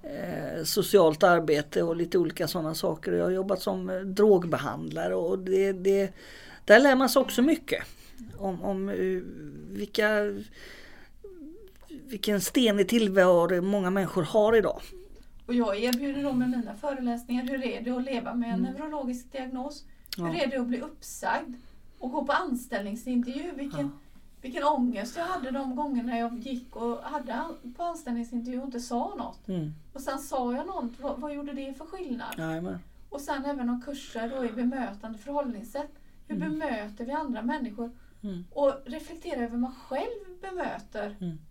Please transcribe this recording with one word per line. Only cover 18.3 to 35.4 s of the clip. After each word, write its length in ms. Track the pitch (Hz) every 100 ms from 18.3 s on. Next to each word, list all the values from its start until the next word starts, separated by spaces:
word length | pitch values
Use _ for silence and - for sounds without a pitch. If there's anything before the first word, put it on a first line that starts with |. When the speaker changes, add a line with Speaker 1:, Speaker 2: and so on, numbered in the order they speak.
Speaker 2:
med 160 | 240 233
en 60 | 190
Speaker 1:
Mm. 140 | 247
Speaker 2:
neurologisk 580 | 269 311 302 254 247 -
diagnos? 540 | 269 254 262 269 294 - - - -
Speaker 1:
Ja. 60 |
Speaker 2:
Hur 200 | 170 330
är 40 | 269
det 100 | 262
att 100 | 240
bli 140 | 240
uppsagd 720 | 302 - - - 190 233 302 240 - - - -
och 120 | 247
gå 140 | 302 -
på 60 |
anställningsintervju? 1200 | 302 370 247 - 214 202 226 254 247 240 269 349 277
Vilken, 240 | 277 285
Speaker 1:
Ja. 100 | 285 - - - - -
Speaker 2:
vilken 220 | 254 254
ångest 540 | 285 285 247 214 208 339
jag 80 | 339
hade 260 | 370 254
de 240 | 277 262 254
gångerna 420 | 294 247 233 233
jag 180 | 233 233
gick 380 | 269 247 - -
och 220 | 233 233
hade 300 | - 294 233
an-, 400 | 233 294 320 247 -
på 60 |
anställningsintervju 760 | 349 330 - 233 233 247 240 254
och 60 | 269
inte 140 | 240
sa 360 | - 240 339 415
något. 300 | 240 - -
Speaker 1:
Mm. 260 | 185 156 - -
Speaker 2:
Och 80 | 262
sen 180 | 262 269
sa 340 | 277 269 247
jag 120 | 254 330
något, 240 | 370 240 -
vad, 180 | 277 -
vad 140 | 294
gjorde 200 | 285 285
det 200 | 269 269
för 120 | 254 320
skillnad? 500 | 381 339 233 - -
Speaker 1:
Jajamän. 420 | 160 160 180 185 - - -
Speaker 2:
Och 120 | 285
sen 240 | 285 277 277
även 240 | 277 240
om 120 | 247
kurser 500 | - - - 233 233 269
då 80 | 240
i 40 |
bemötande 640 | 220 247 269 220 202 220 220
förhållningssätt. 760 | 285 285